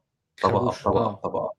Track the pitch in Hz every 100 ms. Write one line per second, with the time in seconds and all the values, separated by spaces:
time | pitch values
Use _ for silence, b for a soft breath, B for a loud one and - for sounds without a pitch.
0 | _ _ _ - 95 104 120 - 104 98
1 | - - 92 92 -